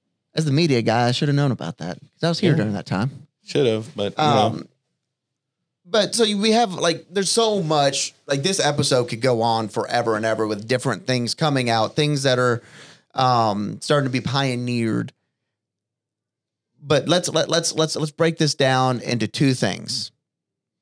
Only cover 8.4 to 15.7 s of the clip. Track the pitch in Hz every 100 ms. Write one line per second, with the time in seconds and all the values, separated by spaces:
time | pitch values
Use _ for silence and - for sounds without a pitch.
8.4 | 175 180 143 143 - 131 120 113 131 117
9.4 | 117 113 107 120 101 120 113 107 113 107
10.4 | 110 104 113 123 135 95 - 127 120 -
11.4 | 156 139 120 113 107 - 147 143 135 123
12.4 | 123 117 - - - - _ - 127 120
13.4 | 113 101 104 104 - 147 135 127 - 135
14.4 | 135 123 123 120 113 117 117 - _ _
15.4 | _ _ _